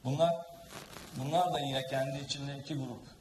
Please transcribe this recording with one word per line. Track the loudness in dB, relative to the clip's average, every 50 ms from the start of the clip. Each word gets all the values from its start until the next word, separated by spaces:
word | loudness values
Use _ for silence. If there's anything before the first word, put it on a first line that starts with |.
| 0
Bunlar, | 0 4 6 6 6 6 2 -2 -10 -14 -16 -16 -14 -12 -12 -12 -12 -12 -14 -12 -8 -6
bunlar | -4 -2 4 4 6 6 6 4
da | 2
yine | 0 0 0 0 0
kendi | 0 0 2 2 0 0 -4
içinde | -4 -4 -4 -4 -4 -6 -6
iki | -8 -6 -4 -2
grup | -2 -2 -4 -6 -10 -10 -16 -18 -18